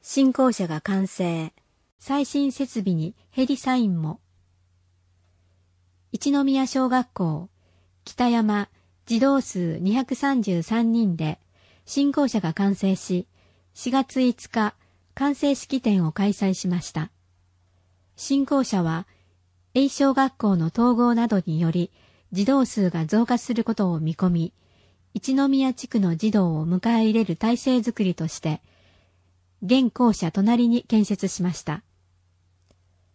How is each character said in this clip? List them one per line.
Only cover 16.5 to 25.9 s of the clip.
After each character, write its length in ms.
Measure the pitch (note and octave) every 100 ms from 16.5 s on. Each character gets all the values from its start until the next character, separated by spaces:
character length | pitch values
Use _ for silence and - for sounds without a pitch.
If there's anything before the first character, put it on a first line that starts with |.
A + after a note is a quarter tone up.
| F#3
し 120 | F#3
ま 140 | F3
し 100 | -
た。 200 | D#3+ D#3 _ _ _ _ _ _ _ _ _ _ -
新 320 | - C#4 C4+
校 160 | C#4
舎 180 | B3+ G3
は、 240 | E3 D#3+ - _ _ _ _ _ _ B3
A 120 | C#4
小 280 | - C#4 C4+
学 200 | C4+ _
校 200 | G#3+ F#3
の 100 | D#3+
統 280 | - A#3+ A#3
合 180 | A#3+
な 140 | A#3 A#3
ど 120 | G3+ F3
に 160 | D#3+
よ 80 | E3+
り、 220 | E3+ E3+ _ _ _ _
児 160 | F3+ G3+
童 180 | C#4 B3
数 240 | - F#3
が 160 | E3 D#3+
増 220 | G#3+ A#3
加 100 | A#3+
す 160 | -
る 100 | A#3
こ 120 | A3+ A3+
と 160 | F#3+
を 80 | E3
見 160 | D#3+ D#3+
込 140 | F#3
み、 240 | F3 D#3+ _ _ _ _ _ _
一 220 | - - C4
宮 380 | C#4 C4+ C4 B3
地 120 |
区 120 | -